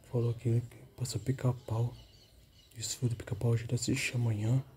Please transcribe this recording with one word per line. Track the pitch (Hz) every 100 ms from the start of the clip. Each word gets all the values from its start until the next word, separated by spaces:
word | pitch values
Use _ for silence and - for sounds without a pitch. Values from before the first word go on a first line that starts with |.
| -
Falou | 123 117
que | 117 120 117 - - - -
passou | 127 -
pica-pau. | - 135 131 123 - 110 120 - - - - - - - - -
Isso | - -
foi | 120
do | 117
pica-pau, | - 101 117
a | 117
gente | 117
assiste | 120 - 127 - 123
amanhã. | 117 104 107 135 -